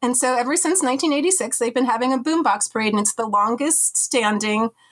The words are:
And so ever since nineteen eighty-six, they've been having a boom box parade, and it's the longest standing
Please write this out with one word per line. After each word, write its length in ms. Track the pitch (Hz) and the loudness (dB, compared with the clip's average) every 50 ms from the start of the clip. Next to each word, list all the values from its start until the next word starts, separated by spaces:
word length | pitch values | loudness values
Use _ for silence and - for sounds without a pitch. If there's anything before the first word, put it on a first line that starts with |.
And 140 | - 240 247 | -2 0 0
so 200 | - 262 254 254 | 2 2 2 2
ever 200 | 240 240 262 311 | 0 0 0 0
since 260 | 349 - 311 370 - | 0 0 0 0 0
nineteen 300 | 294 247 262 269 339 311 | 0 0 0 0 0 0
eighty-six, 460 | 285 294 294 370 - - 220 - - - | 0 2 2 0 0 0 -2 -4 -4 -4
they've 160 | 233 233 240 | -4 -2 0
been 120 | 254 262 | 0 0
having 260 | 240 233 226 247 254 | 0 0 0 0 0
a 60 | 269 254 | 0 0
boom 240 | 247 311 320 330 | 0 0 0 0
box 260 | 285 220 202 208 - - | 2 0 0 0 -2 -4
parade, 240 | - 220 220 214 | -2 -2 0 0
and 80 | 208 208 | 0 0
it's 140 | 208 208 - | 0 -2 -2
the 120 | - 226 | -4 -4
longest 680 | 220 202 208 208 220 240 240 277 320 - - - - - | 0 2 2 2 2 0 0 0 0 0 0 0 0 -2
standing 760 | - - - - 247 220 208 214 208 214 214 214 214 226 226 - _ _ _ | -2 -2 0 0 0 2 2 0 0 0 0 0 0 0 -2 -4 _ _ _